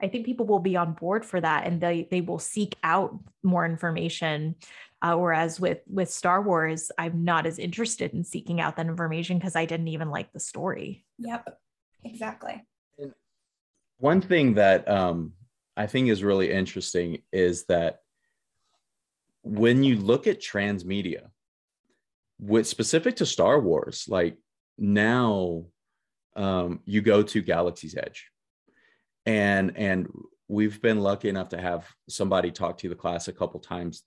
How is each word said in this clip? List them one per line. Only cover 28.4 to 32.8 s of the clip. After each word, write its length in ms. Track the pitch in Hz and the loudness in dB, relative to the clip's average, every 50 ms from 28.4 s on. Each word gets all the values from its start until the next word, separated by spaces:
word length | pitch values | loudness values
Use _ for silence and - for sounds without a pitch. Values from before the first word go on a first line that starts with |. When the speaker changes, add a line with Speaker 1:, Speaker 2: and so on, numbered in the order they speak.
| _ _ _ _ _ _ _ _ _ _ _ _ _ _ _ _ - | _ _ _ _ _ _ _ _ _ _ _ _ _ _ _ _ -2
Speaker 3:
and, 520 | 113 110 107 101 101 101 95 95 92 85 | 0 2 2 4 4 4 2 2 0 -2
and 320 | - 107 98 92 92 90 - - - - - _ _ _ - | -2 -2 0 0 0 -2 -4 -8 -16 -20 -20 _ _ _ -4
we've 340 | 101 104 107 107 104 - - | 0 2 2 0 0 0 2
been 180 | 117 110 107 | 2 2 4
lucky 280 | 101 98 101 98 - 104 | 2 2 0 0 0 -2
enough 220 | 95 98 90 - | -2 -2 -4 -6
to 100 | 90 85 | -8 -6
have 280 | 90 90 85 82 87 - - _ _ - | -4 -4 -4 -6 -8 -10 -20 _ _ -12
somebody 420 | - - 101 95 95 92 87 87 | -6 -4 -2 0 2 2 0 0
talk 280 | - - 95 85 87 | -2 -4 -6 -6 -6
to 100 | - | -6